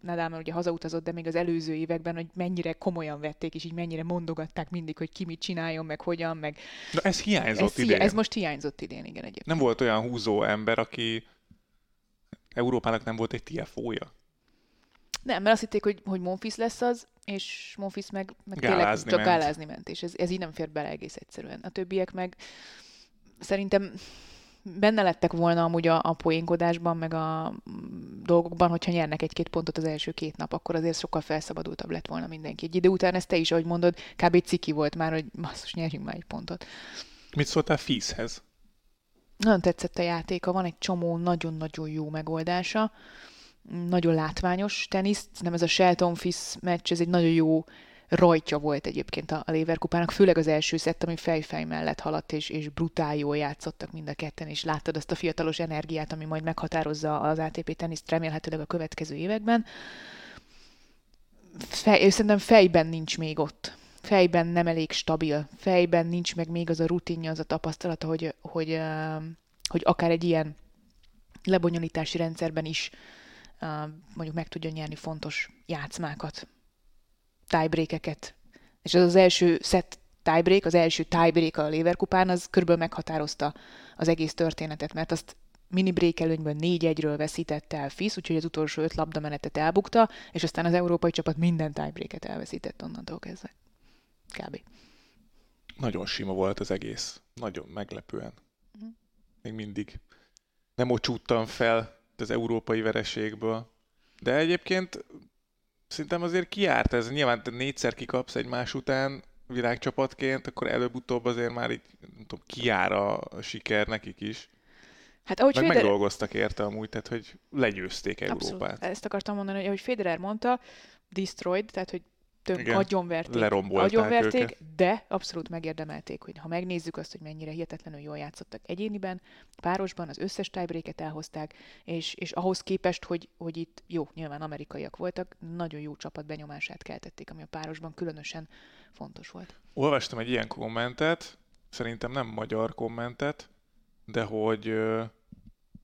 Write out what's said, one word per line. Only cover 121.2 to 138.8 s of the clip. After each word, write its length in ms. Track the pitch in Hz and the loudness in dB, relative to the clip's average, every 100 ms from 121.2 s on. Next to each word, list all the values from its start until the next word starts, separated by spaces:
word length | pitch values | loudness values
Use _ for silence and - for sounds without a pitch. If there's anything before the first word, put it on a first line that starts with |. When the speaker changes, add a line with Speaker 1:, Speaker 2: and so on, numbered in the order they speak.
| 190 - 180 185 208 | -6 -4 -2 -2 -2
Speaker 1:
tehát, 240 | - 185 | -8 -8
hogy 120 | 180 - _ _ _ | -8 -12 _ _ _
tök 160 | - 180 | -4 -2
Speaker 2:
Igen. 160 | 113 196 | 2 2
Speaker 1:
agyonverték, 560 | 190 196 175 165 170 | 2 0 0 -2 -2
Speaker 2:
Lerombolták 580 | 120 107 196 95 - - | 2 4 4 2 4 4
Speaker 1:
agyonverték, 500 | 220 107 233 220 247 | 4 4 4 4 2
Speaker 2:
őket. 340 | 240 - 156 160 | 0 -4 -6 2
Speaker 1:
de 300 | 180 220 - | 2 2 -2
abszolút 420 | 190 - 170 - | -6 -6 -10 -8
megérdemelték, 720 | 165 160 160 156 151 - 139 | -8 -8 -8 -10 -10 -12 -14
hogy 140 | - 165 | -14 -14
ha 100 | 160 | -6
megnézzük 500 | 170 180 175 165 - | -4 -2 -4 -6 -10
azt, 140 | 156 | -12
hogy 100 | - | -14
mennyire 300 | 156 156 156 | -16 -14 -10
hihetetlenül 480 | 160 165 160 - 147 | -8 -8 -10 -14 -14
jól 180 | 147 151 | -12 -10
játszottak 440 | 147 - - 110 - | -10 -12 -16 -14 -10
egyéniben, 560 | 175 214 208 185 185 _ - _ - | -6 -6 -4 -6 -8 _ -20 _ -6
párosban 480 | 170 190 190 - 165 | -2 -2 -2 -6 -10
az 80 | 139 | -6
összes 320 | 190 - - | -6 -6 -8
tiebreaket 520 | 190 170 165 160 - | -6 -6 -6 -8 -10
elhozták, 520 | 156 156 160 160 151 - - - | -10 -10 -10 -10 -12 -14 -20 -18
és, 300 | - 170 160 | -8 -6 -6
és 180 | - 170 | -8 -8
ahhoz 300 | - 185 185 | -2 -2 -2
képest, 420 | - 190 180 170 - | -2 0 0 -2 -4
hogy, 240 | 170 - - | -8 -8 -12
hogy 200 | 165 165 | -10 -8
itt, 260 | 165 - - | -10 -14 -6
jó, 220 | 170 143 | -6 -6
nyilván 280 | 160 156 143 | -8 -12 -10
amerikaiak 560 | 156 147 147 143 139 - | -10 -10 -12 -10 -10 -8
voltak, 380 | 180 180 180 - 165 170 | -6 -6 -10 -12 -12 -8
nagyon 240 | 170 151 | -8 -8
jó 140 | 151 143 | -12 -12
csapat 300 | 156 - 151 | -14 -12 -12
benyomását 580 | 156 147 147 - - | -12 -12 -10 -10 -12
keltették, 460 | - - - - - | -14 -14 -14 -18 -18
ami 100 | 160 | -18
a 40 | 156 | -14
párosban 460 | 160 156 156 160 | -12 -10 -12 -12
különösen 540 | - 170 156 147 165 156 - - - | -8 -8 -8 -12 -12 -14 -20 -20 -20